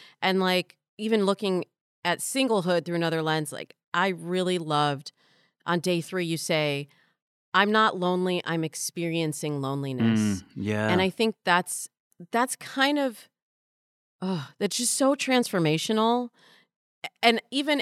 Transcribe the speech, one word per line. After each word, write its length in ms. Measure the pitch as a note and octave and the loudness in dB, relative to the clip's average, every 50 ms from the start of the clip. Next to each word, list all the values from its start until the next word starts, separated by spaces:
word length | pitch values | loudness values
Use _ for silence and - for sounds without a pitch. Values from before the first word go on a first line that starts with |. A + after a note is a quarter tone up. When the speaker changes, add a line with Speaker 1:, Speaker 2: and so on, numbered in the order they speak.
| - - - _ | -20 -20 -8 _
Speaker 1:
And, 180 | - F#3 F#3+ F#3+ | -2 0 2 2
like, 380 | F#3 F#3 F#3 F3+ F3 - _ _ _ _ _ | 2 2 2 0 0 -2 _ _ _ _ _
even 280 | - G#3 A3 A3+ G#3 G3 | -8 -2 0 2 2 2
looking 400 | G3 G3 - G#3 G3 F#3 F3 - - _ _ _ _ _ _ - | 2 0 0 -2 -2 -2 -2 -4 -6 _ _ _ _ _ _ -2
at 160 | F3 - - | -2 -2 -2
singlehood 640 | - - - C4+ C4+ B3 A3+ G3 D#3+ F#3 F3 F3 D#3 | -4 -2 0 0 2 2 2 2 2 2 0 0 0
through 100 | E3+ E3+ | -2 -2
another 260 | E3+ E3+ D#3+ D#3+ D#3+ | -2 0 0 0 0
lens, 300 | D#3 D#3+ D#3 D#3 D3+ - | 0 0 0 -2 -2 -4
like, 240 | - - - - _ _ _ _ - | -8 -12 -12 -14 _ _ _ _ -2
I 160 | F3 F#3+ G3 | 0 0 0
really 480 | F3+ E3 E3 E3+ F3+ F#3 F3+ F3+ F3+ F3 | -2 -4 -6 -4 -2 0 0 0 0 0
loved 520 | D#3+ D#3 D3 D3 D3 D3 C#3+ C3+ D3 - - _ _ _ _ _ _ _ _ _ _ | 0 2 2 4 4 2 0 -2 -6 -12 -20 _ _ _ _ _ _ _ _ _ _
on 140 | D#3 F3 E3+ | -2 0 0
day 220 | - F#3 F3+ E3+ | 2 2 0 0
three, 240 | D#3+ - F#3 F#3 F3 | 0 -2 -4 -4 -2
you 120 | E3 E3 | -2 -2
say, 500 | D#3 - - E3+ D#3 D3+ D3 C#3+ C#3+ C#3+ - _ _ _ _ _ _ _ _ _ _ _ _ - | -2 -2 0 0 2 2 0 0 -2 -6 -10 _ _ _ _ _ _ _ _ _ _ _ _ 0
"I'm 180 | F#3 G3+ G#3 | 2 2 4
not 260 | G#3+ A3 A3 A3 - | 4 4 2 2 0
lonely, 440 | F#3 F3+ F3+ F3+ F3+ F3+ F#3 F3+ F3 - | 0 0 0 0 0 0 0 0 -2 -2
I'm 180 | - E3 E3 D#3+ | -2 -2 -2 -2
experiencing 1000 | D#3 - - - - - F3 E3+ E3 E3 E3 E3 D#3 D3 - D#3+ D3+ D3 C#3 | -4 -6 -8 -10 -8 -6 -4 -4 -2 0 0 0 -2 -2 -4 -4 -4 -4 -4
loneliness." 580 | C3+ C3+ C#3 C#3 C#3 C3+ C3 B2 A2+ A2+ A2 A2 | -4 -4 -4 -4 -4 -4 -2 0 2 2 2 2
Speaker 2:
Mm, 240 | G#2+ G#2 G2 F2+ - - - | 2 0 0 -2 -6 -10 -10
yeah. 300 | - G2+ G#2 G#2+ G#2+ G#2+ G#2+ | -6 -4 -2 -2 0 0 2
Speaker 1:
And 120 | - F#3 | 2 2
I 80 | F#3+ F#3+ | 2 2
think 260 | - - A3+ A3 - _ - | 0 0 0 -2 -2 _ -2
that's, 460 | F#3+ F3 F3+ F3+ - - - - - _ _ _ _ _ - F3 - | 0 0 0 0 -2 -8 -10 -10 -14 _ _ _ _ _ -20 -8 -4
that's 240 | - A#3 B3+ C4 - | -2 0 0 0 -4
kind 440 | - - - - C4+ C4+ C#4+ D4 C#4+ | -8 -12 -8 -4 0 0 0 2 0
of, 300 | C#4 B3+ G#3+ - - - _ _ _ _ _ _ _ _ _ _ _ _ _ _ _ _ _ _ | -2 -2 -4 -8 -16 -20 _ _ _ _ _ _ _ _ _ _ _ _ _ _ _ _ _ _
oh, 280 | F3+ F#3 F#3+ D#3+ C3 - - - | -6 -4 -4 -4 -6 -8 -6 -4
that's 180 | G3+ F#3+ - | -4 -2 -2
just 160 | - B3 A#3 - | -2 -2 -2 0
so 220 | - C4+ C4+ C#4+ | 2 2 2 2
transformational. 1120 | C#4 - C4 B3+ B3 A#3+ - - F3+ E3 D3+ D#3 D#3+ - - A3 G#3+ A3 A3+ A#3+ B3 B3 A#3+ - _ _ - - _ _ _ _ _ _ _ _ _ - | 2 0 2 2 2 2 2 0 0 2 2 2 0 0 0 0 2 2 2 2 0 -2 -6 -10 _ _ -20 -20 _ _ _ _ _ _ _ _ _ -16
A-, 60 | - - _ - | -16 -6 _ 2
and 180 | A#3 A#3 - - _ | 2 2 2 -2 _
even 300 | B3 C#4 C#4 D4+ D4 C4+ | -4 -2 0 0 0 0